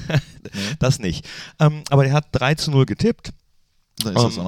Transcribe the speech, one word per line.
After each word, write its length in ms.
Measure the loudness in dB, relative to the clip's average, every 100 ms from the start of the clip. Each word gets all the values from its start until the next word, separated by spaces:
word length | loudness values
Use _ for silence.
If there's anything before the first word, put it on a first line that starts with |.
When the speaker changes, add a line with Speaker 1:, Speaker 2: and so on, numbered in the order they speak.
Speaker 1:
<laughs> 80 | -2
Speaker 2:
Nee. 420 | -2 -2 -18 -12 -8 -6 -2
Speaker 1:
das 180 | 0 0
nicht. 260 | -2 -6 -10 -18 -12 2
Ähm, 220 | 2 2 0
aber 120 | 2
der 80 | 4
hat 140 | 0 0
drei 240 | -2 0 0
zu 140 | 2
null 120 | 2 2
getippt. 460 | 2 0 -2 -8 -18 _ _ _ _ _ -8
Speaker 2:
Dann 140 | -2 2
ist 60 |
das 100 | 2
Speaker 1:
Ähm, 60 |
Speaker 2:
auch 40 | 0